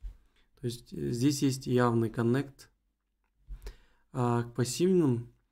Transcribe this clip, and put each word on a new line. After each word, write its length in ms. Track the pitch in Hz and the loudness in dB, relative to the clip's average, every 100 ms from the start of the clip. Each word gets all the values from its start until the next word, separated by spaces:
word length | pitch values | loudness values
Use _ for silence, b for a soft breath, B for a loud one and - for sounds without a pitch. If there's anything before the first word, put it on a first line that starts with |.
| - - _ _ _ _ | -16 -16 _ _ _ _
То 60 | 123 | -8
есть, 260 | 117 - | -8 -12
э, 200 | - 143 | -8 -6
здесь 300 | 120 135 143 | 0 0 2
есть 240 | 143 131 - | 0 -2 0
явный 420 | 123 123 117 113 | 2 4 2 0
коннект. 600 | 123 117 131 143 - - _ _ _ _ _ _ _ - b b b b b b | 0 2 0 -2 -12 -20 _ _ _ _ _ _ _ -18 b b b b b b
А 300 | 139 123 120 | -4 0 0
к 100 | 120 | -2
пассивным 800 | 123 120 - 185 185 151 117 120 _ _ | -4 -4 0 2 4 4 0 -4 _ _